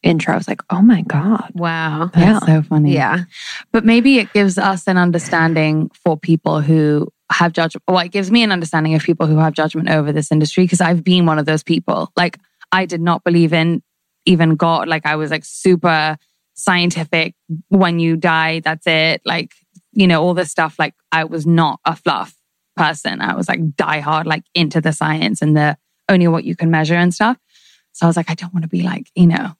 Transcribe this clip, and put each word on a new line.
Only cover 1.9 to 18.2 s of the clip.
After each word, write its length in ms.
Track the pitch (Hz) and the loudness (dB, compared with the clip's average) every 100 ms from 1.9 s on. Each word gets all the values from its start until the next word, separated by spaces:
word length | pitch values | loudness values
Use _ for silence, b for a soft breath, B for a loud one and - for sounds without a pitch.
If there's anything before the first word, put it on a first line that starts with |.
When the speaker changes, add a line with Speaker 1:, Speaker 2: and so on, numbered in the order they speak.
| 151 175 | -4 0
Speaker 3:
That's 320 | 170 170 214 - | 4 4 4 2
Speaker 1:
Yeah. 140 | 160 | 2
Speaker 3:
so 0 | |
funny. 300 | 151 151 147 | 2 2 2
Speaker 2:
Yeah. 300 | 143 123 170 175 B B B - | 2 0 -2 -4 B B B -4
Speaker 3:
But 100 | 226 | 0
maybe 360 | 220 233 254 262 | 4 4 4 2
it 120 | 202 | 2
gives 240 | 208 196 185 | 0 2 2
us 300 | 202 185 - | -2 -2 0
an 100 | 180 | 2
understanding 920 | 175 170 - 170 160 165 156 156 160 | 2 0 -2 0 2 2 0 0 -4
for 220 | _ 175 156 | _ -4 -2
people 440 | - 160 160 156 | 0 0 0 -2
who 460 | 147 160 151 147 - _ _ | 2 2 2 0 -4 _ _
have 200 | - 175 | -2 0
judgment. 300 | 165 165 - - | 0 -4 -4 -2
Well, 120 | 185 | -2
it 120 | 175 | 0
gives 180 | 202 190 | -6 0
me 120 | 233 | 2
an 80 | 220 | 2
understanding 420 | 180 165 165 156 160 | -2 -2 -2 0 0
of 60 | |
people 240 | - 165 160 | 0 -2 2
who 100 | 156 | 2
have 160 | 160 | 2
judgment 360 | 151 156 160 170 | 0 -2 -2 -2
over 220 | 160 147 | 0 0
this 180 | 151 151 | -4 0
industry, 360 | 156 151 - 185 | 0 0 0 0
'cause 120 | 175 | 0
I've 220 | 170 175 | 0 0
been 220 | 170 180 170 | 2 2 2
one 140 | 156 | 2
of 60 | 147 | 0
those 180 | 156 | -2
people. 480 | - 165 - - 78 - | -2 -4 -2 -6 -4 -4
Like, 220 | 175 - b b - | -4 -4 b b -4
I 140 | 185 185 | -4 -2
did 160 | 175 | -4
not 220 | 170 165 | -2 -2
believe 280 | 180 175 160 | 0 2 2
in 300 | 165 165 170 _ _ _ _ - | 2 0 -2 _ _ _ _ 0
even 300 | 175 165 156 | 2 4 2
God. 320 | 170 165 113 | 0 0 -2
Like, 180 | 160 156 | -4 -2
I 100 | 151 | -2
was, 160 | 151 | -4
like, 120 | 156 | -6
super 720 | - - 185 175 175 160 156 156 _ _ _ | -8 -4 0 2 2 0 -2 -6 _ _ _
scientific. 840 | - - 180 175 170 156 165 165 - _ 160 - | -8 -2 0 0 -2 -4 -2 -4 -8 _ -12 -2
When 300 | 190 185 170 | 2 2 2
you 160 | 165 | 0
die, 420 | 165 | 0